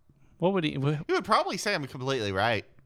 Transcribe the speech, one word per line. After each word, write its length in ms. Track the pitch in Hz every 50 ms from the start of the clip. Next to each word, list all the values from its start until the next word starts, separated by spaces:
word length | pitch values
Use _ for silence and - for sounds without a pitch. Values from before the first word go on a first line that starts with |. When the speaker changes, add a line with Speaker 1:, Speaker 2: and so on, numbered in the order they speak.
| _ - - _ - - - -
Speaker 1:
What 140 | 160 180 196
would 100 | 190 160
he, 120 | 151 143 139
wha- 200 | 131 143 156 147 165
Speaker 2:
He 60 | - 349
would 120 | 370 -
probably 320 | - 220 240 311 392 285
say 180 | 185 - 220 208
I'm 120 | 170 143
completely 460 | 127 - 139 127 131 135 131 107 101 95
right. 320 | 95 101 117 117 101 - - - - -